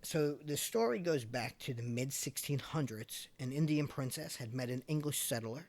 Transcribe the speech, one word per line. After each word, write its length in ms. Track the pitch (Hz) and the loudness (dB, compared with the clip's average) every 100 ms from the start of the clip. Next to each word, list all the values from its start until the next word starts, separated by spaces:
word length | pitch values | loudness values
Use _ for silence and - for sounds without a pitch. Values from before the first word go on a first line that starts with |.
So 360 | - 165 147 147 151 | -2 2 2 0 -4
the 120 | 143 | -2
story 420 | - 226 226 240 | 0 2 2 2
goes 260 | 175 156 113 | 2 0 0
back 340 | 123 113 - | -4 -4 -6
to 140 | - | -6
the 100 | 120 | -4
mid-sixteen 760 | 120 120 131 135 - - - 143 | -2 0 0 0 -4 -4 0 0
hundreds. 680 | - 160 139 107 113 - - - | 0 0 0 0 -8 -8 -12 -6
An 120 | 127 | -2
Indian 360 | 135 156 151 143 | 4 4 6 2
princess 500 | - 131 120 160 - | 0 -2 -2 -6 -6
had 160 | 120 | -4
met 160 | 123 123 | -2 0
an 140 | 127 - | -2 0
English 320 | 151 147 143 | 0 2 0
settler. 480 | - 123 113 120 | 0 0 0 -6